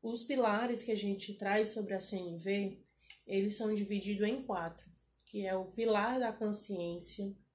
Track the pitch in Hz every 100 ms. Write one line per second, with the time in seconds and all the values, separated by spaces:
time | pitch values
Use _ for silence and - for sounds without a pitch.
0 | 233 233 - 277 233 208 240 233 - 214
1 | 202 196 - 202 202 208 214 - 196 190
2 | - 196 180 170 175 202 196 - - _
3 | _ - - 196 202 208 220 214 202 202
4 | 190 202 208 262 262 190 165 165 - -
5 | - - - 214 190 190 190 202 226 208
6 | 214 254 240 214 214 208 - 190 170 175
7 | - - 196 196 _